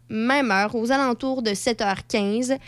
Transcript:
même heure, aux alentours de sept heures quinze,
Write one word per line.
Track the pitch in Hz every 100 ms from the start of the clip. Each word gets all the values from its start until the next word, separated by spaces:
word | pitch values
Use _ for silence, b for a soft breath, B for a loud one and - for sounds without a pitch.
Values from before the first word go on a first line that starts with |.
| -
même | 220 233 285 247
heure, | 190 208
aux | 240 233
alentours | 277 269 233 269 262
de | 214
sept | 202 254 226
heures | 208 190 -
quinze, | 226 202 220 254 269